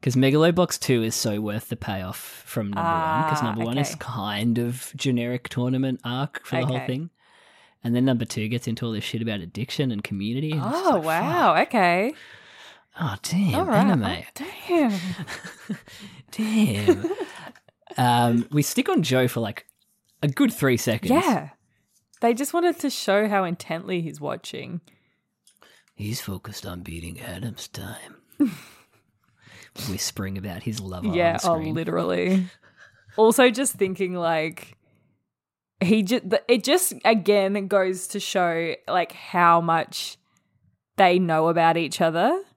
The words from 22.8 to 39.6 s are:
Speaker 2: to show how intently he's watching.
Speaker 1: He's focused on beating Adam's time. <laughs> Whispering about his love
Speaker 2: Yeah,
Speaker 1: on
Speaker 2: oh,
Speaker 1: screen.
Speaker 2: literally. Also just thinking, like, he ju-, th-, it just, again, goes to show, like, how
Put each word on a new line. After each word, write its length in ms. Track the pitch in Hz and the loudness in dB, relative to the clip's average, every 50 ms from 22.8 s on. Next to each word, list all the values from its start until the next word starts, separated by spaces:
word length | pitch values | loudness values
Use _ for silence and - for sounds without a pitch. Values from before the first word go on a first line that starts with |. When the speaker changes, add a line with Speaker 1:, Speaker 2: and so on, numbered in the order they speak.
Speaker 2:
to 100 | - 285 | -4 -4
show 380 | - - - - 196 202 214 214 | -4 -4 -2 0 2 2 2 2
how 160 | 208 196 190 | 0 0 0
intently 580 | 175 170 - - - 165 165 - - 185 175 | -2 -4 -6 -6 -8 -8 -8 -6 -4 -4 -4
he's 180 | 165 160 147 147 | -4 -6 -8 -8
watching. 640 | 147 143 - - _ - - - 135 123 - 175 _ _ _ _ _ _ _ _ _ _ _ _ _ _ _ _ _ _ _ _ _ _ _ | -8 -8 -8 -8 _ -12 -12 -12 -12 -10 -10 -12 _ _ _ _ _ _ _ _ _ _ _ _ _ _ _ _ _ _ _ _ _ _ _
Speaker 1:
He's 280 | _ 104 104 113 131 | _ -8 -8 -8 -8
focused 440 | - - 98 90 _ - 104 - - | -8 -8 -10 -10 _ -12 -14 -12 -12
on 160 | 104 90 87 | -12 -12 -12
beating 400 | 90 - 85 82 82 - 90 - | -12 -12 -12 -12 -12 -12 -14 -14
Adam's 460 | - - 90 - - 123 104 - - - | -14 -14 -12 -10 -10 -10 -10 -10 -14 -14
time. 480 | _ - 98 92 117 - - - - _ _ _ _ _ | _ -14 -12 -12 -14 -14 -16 -20 -20 _ _ _ _ _
<laughs> 120 | 294 240 180 - - - - _ _ _ _ _ _ _ _ _ _ _ _ _ _ - - - - - _ - - - | 0 0 0 -6 -16 -20 -20 _ _ _ _ _ _ _ _ _ _ _ _ _ _ -20 -20 -20 -20 -20 _ -12 -8 -6
Whispering 480 | 95 95 - - - - 101 95 98 98 | -6 -4 -4 -6 -6 -6 -6 -6 -6 -6
about 260 | 92 101 87 87 - | -8 -8 -10 -8 -6
his 160 | - 110 110 | -6 -6 -6
love 240 | 98 95 92 90 - | -6 -8 -8 -4 -4
Speaker 2:
Yeah, 320 | 220 175 175 175 170 165 165 - | -2 0 2 2 2 2 2 0
Speaker 1:
on 60 | 185 | 0
Speaker 2:
oh, 40 | 170 160 | 0 0
Speaker 1:
screen. 140 | 160 156 156 | 0 -4 -4
Speaker 2:
literally. 720 | 160 165 - - 85 - 170 - - 90 180 185 190 185 180 - _ _ - _ _ - - _ _ _ _ - - | -4 -4 -2 -2 -2 -2 0 0 0 2 2 2 2 0 -2 -8 _ _ -20 _ _ -20 -20 _ _ _ _ 0 4
Also 320 | 220 220 233 - 262 247 | 6 6 8 8 6 6
just 240 | 240 240 277 254 - | 6 2 -2 -4 -2
thinking, 400 | - 196 190 185 180 196 185 180 | -2 -2 -2 -2 -2 -4 -4 -2
like, 640 | 180 170 165 165 160 156 160 165 - - - - _ _ _ _ _ _ _ _ _ _ _ _ _ _ _ _ _ _ _ _ _ | -2 0 0 0 0 -2 -4 -6 -10 -18 -20 -20 _ _ _ _ _ _ _ _ _ _ _ _ _ _ _ _ _ _ _ _ _
he 200 | 190 175 214 220 | 2 2 4 4
ju-, 200 | 208 185 233 254 | 4 2 0 -2
th-, 220 | - 190 190 - - - | 0 0 -2 -2 4 4
it 160 | 240 254 - | 2 2 4
just, 300 | 254 285 359 359 - - - - | 2 2 2 2 0 -4 0 2
again, 640 | - 226 220 170 185 208 208 190 190 202 208 196 190 | 4 4 4 4 4 4 4 4 2 0 -2 -2 2
goes 400 | 196 202 185 185 185 180 - - | 2 2 2 2 -2 -4 -6 -8
to 120 | - 208 | -8 -8
show, 540 | 196 - - 196 180 170 170 165 170 165 147 - _ - | -6 -2 0 0 0 2 0 0 -2 -4 -4 -8 _ -2
like, 240 | - 180 170 165 | 0 0 0 -2
how 480 | - - - - - 185 175 170 170 170 | -6 -18 -18 -4 0 4 6 8 8 6